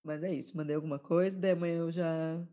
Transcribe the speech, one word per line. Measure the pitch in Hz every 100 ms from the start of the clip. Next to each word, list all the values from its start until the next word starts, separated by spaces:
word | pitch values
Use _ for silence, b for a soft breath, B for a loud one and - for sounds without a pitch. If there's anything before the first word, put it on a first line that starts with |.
| 151
Mas | 151
é | 180
isso, | 151 - 151
mandei | 151 151
alguma | 156 143
coisa, | - 165 190 190
daí | 190
amanhã | 175 170 170
eu | 165
já | 165 165 160 160 165 170